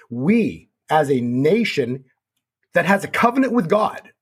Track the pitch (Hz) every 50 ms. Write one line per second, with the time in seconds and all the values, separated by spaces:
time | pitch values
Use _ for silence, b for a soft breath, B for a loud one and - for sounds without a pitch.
0 | B B 120 120 131 175 226 240 196 120 82 82 - _ _ _ _ - 151 156
1 | 147 135 139 123 120 120 123 127 139 156 196 240 220 - - 143 123 113 131 139
2 | - _ _ _ _ _ _ _ _ _ _ _ _ _ - 175 156 175 202 196
3 | - - - - - 240 240 269 262 240 226 247 170 156 202 214 208 - - -
4 | - - _ _